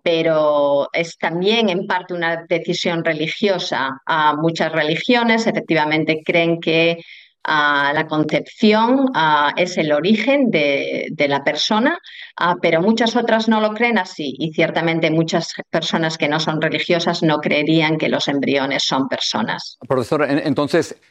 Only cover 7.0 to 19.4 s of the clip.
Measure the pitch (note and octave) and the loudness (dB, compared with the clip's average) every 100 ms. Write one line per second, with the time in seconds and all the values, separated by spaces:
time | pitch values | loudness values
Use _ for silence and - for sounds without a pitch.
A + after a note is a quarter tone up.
7 | - - - _ - D#3 D3 C#3+ C#3+ D3+ | -8 -20 -20 _ -2 0 2 2 2 0
8 | D#3 D#3 D3+ D3+ - - G#3+ G#3+ A#3 C4+ | 0 -2 0 -2 -4 2 4 4 4 2
9 | C4 D#3 D#3 D3+ D3 - F3+ F#3 D#3 D3 | 2 2 2 2 2 0 -2 -2 0 2
10 | E3+ G#3+ C4 C#4+ A#3+ D#3+ C#3+ C#3 C3+ C3+ | 2 2 2 2 2 2 2 0 -2 -6
11 | - E3 C#3+ C#3 C#3 D3 - G#3+ C4+ F4 | -6 -2 0 0 -2 -2 0 2 0 -2
12 | - - - - F3 F3 E3+ D#3+ F#3+ A3+ | -8 -20 -14 -4 -2 0 2 2 2 2
13 | A#3 B3 A#3 A3 A3+ A3 G#3+ G#3+ A#3+ G#3+ | 2 0 2 0 2 2 2 0 0 0
14 | F#3 - C#3+ - D#3+ D#3 D#3+ D#3+ E3 E3 | -2 -6 -8 -6 -4 0 0 0 0 0
15 | D#3+ D#3+ D#3+ E3+ D#3+ - - E3 E3 F3 | 0 0 0 -2 -4 -10 -6 -4 -2 -2
16 | D#3+ D#3+ D3 D#3 D#3 D#3 D#3 D3 - E3+ | -2 -2 -2 0 -2 0 0 0 0 0
17 | F3 E3+ E3 D3+ D#3 D3 D3 D#3+ D#3 D#3 | 0 0 2 2 0 0 2 2 2 0
18 | D#3 D3+ D3 C#3 C3 C#3 C3+ C3+ - C3+ | -2 -2 -2 -2 0 0 -2 -2 -2 -2
19 | C3+ - - A2+ | -2 -4 -4 -4